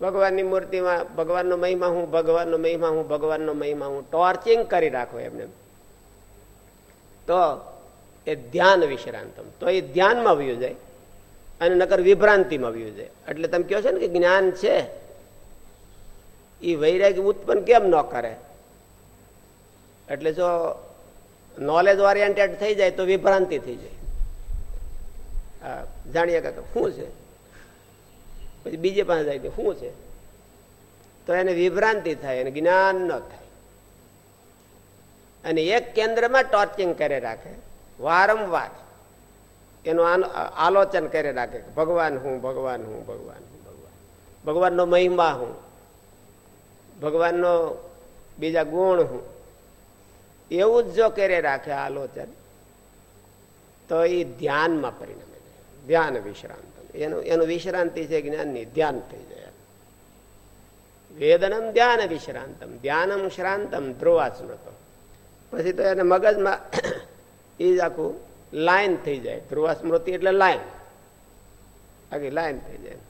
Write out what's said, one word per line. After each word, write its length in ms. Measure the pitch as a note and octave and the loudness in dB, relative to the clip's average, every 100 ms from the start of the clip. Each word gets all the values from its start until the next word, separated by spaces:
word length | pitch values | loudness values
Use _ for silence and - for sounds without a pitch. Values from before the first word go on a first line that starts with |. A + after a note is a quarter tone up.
ભગવાનની 420 | F#3 F#3+ G3 F#3+ | -2 2 2 2
મૂર્તિમાં 720 | F#3 F#3+ F#3 F#3 F3+ F3 E3+ | 0 -2 -2 -2 0 0 -2
ભગવાનનો 420 | E3 D#3+ F3+ F3+ F3 | -4 -2 0 0 0
મહિમા 300 | F3+ F3+ F3+ | 0 0 0
હું, 240 | F3 E3 | -2 0
ભગવાનનો 480 | E3 D#3+ E3 E3 D#3+ | 0 2 2 2 0
મહિમા 300 | E3 E3 E3 | 0 0 0
હું, 200 | D#3+ D3+ | 0 -2
ભગવાનનો 440 | D3 D#3 D#3 D#3 | -2 -2 -2 -2
મહિમા 340 | D3 D3 D3 C#3 | -4 -4 -4 -6
હું, 240 | C#3 - | -8 -4
ટોર્ચિંગ 560 | E3 F3+ F3+ A3+ A3+ - | 2 2 2 2 2 2
કરી 220 | F#3 D#3 | 0 0
રાખો 300 | B2+ A#2+ A#2+ | -2 -6 -10
એમને, 280 | B2 A#2 - - - - - - - - - - - - - - _ - - - - | -12 -12 -14 -18 -20 -20 -20 -20 -20 -20 -20 -20 -20 -20 -20 -20 _ -20 -20 -10 0
તો 340 | F3+ E3 C3 - - - - - - - | 2 2 0 -10 -20 -20 -20 -20 -12 -8
એ 80 | |
ધ્યાન 500 | C#3+ A#2+ E3 F#3 F#3+ | -8 -4 4 6 6
વિશ્રાંતમ, 580 | D3+ C3 - A2 G#2 A2 A2 - | 4 -2 -8 -12 -14 -16 -18 -6
તો 80 | - | -2
એ 120 | F#3 | -2
ધ્યાનમાં 560 | C#3+ D3+ G3 A#3+ A3+ D3+ | 0 2 4 4 4 2
વયું 220 | C3+ A#2 | 0 -4
જાય 140 | B2+ - - - - - - - - - | -6 -6 -18 -20 -20 -20 -20 -20 -16 0
અને 140 | E3+ | 4
નકર 260 | F3+ F3+ F#3+ | 4 4 4
વિભ્રાંતિમાં 720 | F3+ F#3+ G#3 G3+ F3+ D3 A#2+ | 6 6 8 6 4 -2 -4
વયું 240 | A2+ A2 G2+ | -6 -10 -12
જાય. 140 | - - - | -16 -14 -12
એટલે 200 | D3+ E3 | -6 -2
તમે 140 | F3 | -2
કહો 180 | F3 G3+ | 0 0
છો 100 | G#3 | 0
ને 100 | F#3+ | 0
કે 80 | G3 | 0
જ્ઞાન 420 | F3 F3 F#3+ F#3 | 2 4 4 2
છે, 360 | F3+ G#3 - C3 - - - - - - - - - - - - - - - - - | 0 0 0 -2 -10 -20 -20 -20 -20 -20 -20 -20 -20 -20 -20 -20 -20 -20 -20 -20 -8
એ 120 | F3 | -4
વૈરાગ્ય 460 | D#3 D#3 F#3 G3 F#3 | 0 2 4 4 4
ઉત્પન્ન 400 | G3 G#3 - A3+ | 0 0 0 2
કેમ 240 | F#3+ A#3 | 6 6
ન 180 | G3 D#3+ | 6 2
કરે? 340 | - A#2+ A#2 A2 - - - - _ - - - - - - _ - - - _ - | 2 -4 -6 -8 -18 -20 -20 -20 _ -20 -20 -20 -20 -20 -20 _ -20 -20 -20 _ -12
એટલે 220 | C#3 D#3+ | -6 -4
જો 120 | D#3+ F3 F3 E3 - - - - - - - - - | 0 0 0 -2 -6 -12 -20 -20 -20 -20 -20 -20 -8
નોલેજ 400 | C#3+ E3 G3 G3 | 0 4 6 6
ઓરિએન્ટેડ 600 | G3 G3+ G3+ G3 G3 - | 6 6 4 2 0 0
થઈ 160 | G#3 | -2
જાય 160 | G3+ F#3 | 2 2
તો 140 | F#3 | 2
વિભ્રાંતિ 540 | F#3 F#3+ G3 F#3+ F3+ C#3+ | 2 2 4 4 2 -2
થઈ 180 | C3 A#2 | -8 -12
જાય. 140 | - - - - - - - - - - - - - - - - - - | -14 -12 -6 -2 -2 -4 -8 -6 -6 -8 -8 -10 -10 -12 -8 -8 -8 -12
હા, 240 | C3+ C3 C3 - - | -12 -12 -12 -14 -4
જાણીએ 280 | E3 F3 E3 | -2 0 0
કે 100 | - | -2
શું 420 | - - A#3 F#3+ | -8 -6 -2 -2
છે, 180 | - - - - - - - - - _ - - - - - - - | -4 -12 -16 -20 -20 -20 -20 -20 -20 _ -20 -20 -20 -18 -14 -14 -14
પછી 120 | D#3+ D#3+ | -12 -4
બીજે 260 | F3+ G3 | -2 0
પાસે 220 | F3+ E3 | 2 0
જાય 140 | D3 C#3 | 0 -4
કે 100 | C#3 | -6
શું 260 | - - | -4 -4
છે, 160 | - - - - - - - _ - _ _ - _ - _ - | -4 -8 -14 -20 -20 -20 -20 _ -20 _ _ -20 _ -20 _ -4
તો 80 | |
એને 180 | F3+ F#3 | 0 0
વિભ્રાંતિ 640 | F3 F3+ F3+ A3 G#3+ E3 | 2 0 2 0 0 -4
થાય, 220 | C#3+ C#3 B2+ | -6 -4 -4
એને 140 | C3+ | -4
જ્ઞાન 460 | C#3+ E3+ F#3 F#3+ F#3 | 0 4 4 4 2
ન 220 | F3 B2+ | -2 -4
થાય. 280 | - - - - - _ _ - - _ _ _ _ _ _ - - - - _ _ _ | -8 -18 -20 -20 -20 _ _ -20 -20 _ _ _ _ _ _ -20 -20 -20 -20 _ _ _
અને 180 | E3 D#3+ | -4 0
એક 320 | E3 A#3 - | 2 0 -2
કેન્દ્રમાં 480 | G#3+ A3 A3+ A#3 C4 | -2 -2 0 2 2
ટોર્ચિંગ 560 | B3 G#3 G3+ G3+ F3+ D#3+ | 2 2 0 0 -2 0
કરે 220 | D3 C3+ | -2 -2
રાખે, 300 | A#2 A#2 - - - - - - | -6 -10 -14 -18 -20 -20 -20 -8
વારંવાર 720 | C3+ F3+ G3+ A3 G3 D#3 A2 - - - - _ - - _ _ - - | 0 4 4 2 0 -4 -4 -12 -20 -20 -20 _ -20 -20 _ _ -20 -10
એનું 280 | D#3+ E3 E3+ | -2 2 4
આન-, 180 | F3+ F#3+ - - - | 2 0 -4 -6 0
આલોચન 500 | E3 G3 G3 F#3 D#3 | 2 4 4 0 -2
કરે 260 | D#3 D3 | -2 -2
રાખે 260 | B2+ A#2+ A#2+ | -4 -6 -10
કે 120 | - | -8
ભગવાન 480 | D3 D#3+ E3+ D#3 C3+ | -2 0 0 0 -2
હું, 220 | C3+ C3 | -6 -6
ભગવાન 420 | B2+ C3 C3 A#2+ | -6 -6 -6 -6
હું, 240 | A2 A2+ A2+ | -10 -12 -14
ભગવાન 300 | A2 A2+ - | -14 -16 -20
હું, 280 | - - | -20 -20
ભગવાન, 280 | - - - - - - - - D3+ | -20 -20 -20 -20 -20 -20 -20 -12 -4
ભગવાનનો 400 | E3 F3+ F3 F3 | 2 2 2 4
મહિમા 460 | F3 F3+ F3 E3 | 4 4 4 2
હું, 220 | C3 A#2 - - - - - _ - - _ _ - _ - - F#3+ | 0 -8 -12 -20 -20 -20 -20 _ -20 -20 _ _ -20 _ -20 -20 -10
ભગવાનનો 760 | D3 D#3+ E3+ F3 F3 E3+ D#3+ - - - - - - - | -4 0 0 0 0 0 -2 -8 -14 -20 -20 -20 -20 -8
બીજા 240 | D#3+ E3 | -4 -2
ગુણ 380 | D3+ E3+ F#3+ F3 | -2 0 2 2
હું, 360 | C3+ B2 - - - - - - - - - - - _ - | 0 -4 -14 -20 -20 -20 -20 -20 -20 -20 -20 -20 -20 _ -4
એવું 320 | E3+ G#3+ A#3+ | 2 4 4
જ 100 | G3+ | 2
જો 140 | F3 A3+ | 2 2
કરે 320 | G#3 F#3+ F3 | 2 0 2
રાખે 300 | D3+ C3+ D3+ | 0 -2 -4
આલોચન, 560 | C#3 C#3 C#3 C3+ C3+ - - - _ _ _ _ _ _ - - _ _ _ _ _ - | -6 -6 -8 -10 -12 -16 -18 -20 _ _ _ _ _ _ -20 -20 _ _ _ _ _ -4
તો 160 | E3 | 0
એ 200 | E3+ F3+ | 2 0
ધ્યાનમાં 720 | E3 A#2+ D3 D3 E3 D#3+ B2+ - | -4 -6 -2 0 0 0 -4 -8
પરિણમે 240 | - - | -16 -18
છે. 140 | - - - - - - C3 | -20 -20 -20 -20 -20 -16 -2
ધ્યાન 320 | E3 D3+ B2 | 0 0 -4
વિશ્રાંત, 800 | G2+ G2 - - - - - - | -8 -12 -16 -18 -20 -20 -16 -8
એનું, 260 | D3+ - | -6 -4
એનું 240 | - E3 D#3+ | 0 2 2
વિશ્રાંતિ 580 | E3+ F3+ F3+ E3+ E3 | -2 -4 -2 -2 -4
છે 180 | D3+ D#3 | -4 -4
જ્ઞાનની, 420 | C#3+ D#3 D3+ A#2+ | -4 -6 -6 -8
ધ્યાન 360 | A2+ C3 D3+ B2+ | -6 -2 -2 -2
થઈ 220 | - - | -10 -18
જાય. 240 | - - - - _ _ _ _ _ - _ - - - - _ _ _ - D#3 | -20 -20 -20 -20 _ _ _ _ _ -20 _ -20 -20 -20 -20 _ _ _ -20 0
વેદનમ 540 | D3+ E3+ F#3+ A3 A3+ | 4 6 4 -2 0
ધ્યાન 380 | A3 A#3+ A3+ F#3+ | 4 4 4 0
વિશ્રાંતમ, 680 | D#3 - B2 C3+ B2+ A#2+ A#2+ | -4 -8 -12 -14 -16 -18 -8
ધ્યાનમ 520 | C3+ D#3 F#3+ G3+ F#3+ | -2 0 0 -2 -4
શ્રાંતમ 640 | - F#3 G3+ G3+ - C3+ | -4 -4 -4 -6 -8 -8
ધ્રુવા 360 | B2 E3+ E3 C3 | -2 2 4 2
સ્મૃતો. 440 | - - - - - _ - - - - - - | -4 -14 -16 -18 -20 _ -20 -20 -20 -20 -20 -10
પછી 220 | A#3 F3 | -4 -2
તો 100 | F3+ | 0
એને 200 | G3 F#3+ | 0 2
મગજમાં 560 | F3+ F#3 G#3+ G#3 G3 G3 - - - - - | 4 6 4 4 2 -2 -4 -6 -4 -6 -12
<clears throat> 500 | - - - _ - | -20 -20 -20 _ -2
એ 160 | F3 F3+ | 2 2
જ 40 | |
આખું 400 | E3 E3+ D#3+ - - - - D3 | 0 -2 -6 -8 -16 -20 -12 -2
લાઈન 400 | E3 F#3+ G3+ E3 | 2 2 2 -2
થઈ 220 | D3+ C#3 | -4 -6
જાય. 220 | A#2 A#2 | -8 -10
ધ્રુવા 340 | - D3+ D#3+ | -8 -2 -2
સ્મૃતિ 380 | D3+ E3 E3 F#3 | -2 -2 -2 -2
એટલે 180 | F3+ F#3+ | -2 0
લાઈન, 280 | F#3+ F#3+ F3+ - - - - - _ _ - - - - - - - - | 4 2 2 -6 -18 -20 -20 -20 _ _ -20 -20 -20 -20 -20 -20 -20 -12
આખી 160 | D3 C#3 | -8 -6
લાઈન 280 | D3+ D#3+ B2+ | -4 -4 -6
થઈ 180 | - - | -12 -16
જાય. 180 | - - | -16 -18